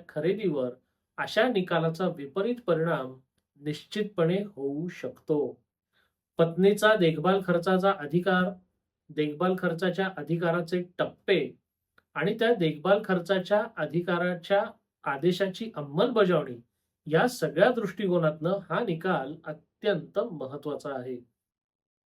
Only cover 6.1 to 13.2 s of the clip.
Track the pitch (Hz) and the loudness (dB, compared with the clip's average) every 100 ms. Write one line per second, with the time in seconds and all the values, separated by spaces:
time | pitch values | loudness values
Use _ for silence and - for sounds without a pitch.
6.1 | _ _ - 165 165 196 202 214 214 165 | _ _ 0 2 4 4 6 4 6 4
7.1 | 151 175 196 190 170 180 185 196 190 147 | 2 2 2 2 0 2 2 4 0 0
8.1 | 175 185 185 185 - _ _ _ _ - | 0 2 2 2 -4 _ _ _ _ -10
9.1 | 151 151 147 180 185 175 165 185 170 190 | -4 -4 0 0 0 -2 -2 -2 0 -2
10.1 | - 147 165 170 170 165 180 180 - 151 | -4 -4 -2 0 0 -2 -4 -4 -4 -6
11.1 | - - 180 127 - _ _ _ _ _ | -4 0 2 0 -6 _ _ _ _ _
12.1 | 147 170 220 226 214 160 147 180 202 214 | -4 -2 0 2 2 0 0 2 2 2
13.1 | 185 | -2